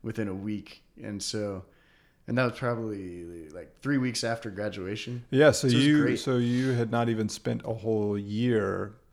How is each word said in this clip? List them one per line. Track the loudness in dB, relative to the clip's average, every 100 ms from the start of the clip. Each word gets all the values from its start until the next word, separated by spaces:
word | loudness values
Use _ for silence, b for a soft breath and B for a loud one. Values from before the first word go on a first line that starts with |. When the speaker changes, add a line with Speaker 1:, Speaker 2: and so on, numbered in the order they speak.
Speaker 1:
within | -8 -6 -6
a |
week. | -6 -6 -8 -10 -20 _ -16
And | -12 -8
so, | -6 -4 -6 -8 -12 b b b b b -4
and | 0
that | 0
was | -2
probably, | -4 -4 -4 -6 -8 -10 -12 -14 -14
like, | -16 -18 _
three | 0 2
weeks | 0 -2
after | -4 -4 -6
graduation. | -6 -6 -4 -6 -6 -6 -10 0
Speaker 2:
Yeah, | 8 8
so | 8 4
Speaker 1:
So |
it | 6
was | 6
Speaker 2:
you, | 6
Speaker 1:
great. | 4 0
Speaker 2:
so | 0 0
you | 2 2 2
had | 0 0
not | 0 0
even | 0 -2
spent | -2 -4 -4
a | -4
whole | -6 -2 0 0 -2
year | -2 0 2 2 2 -2 -6 -10 _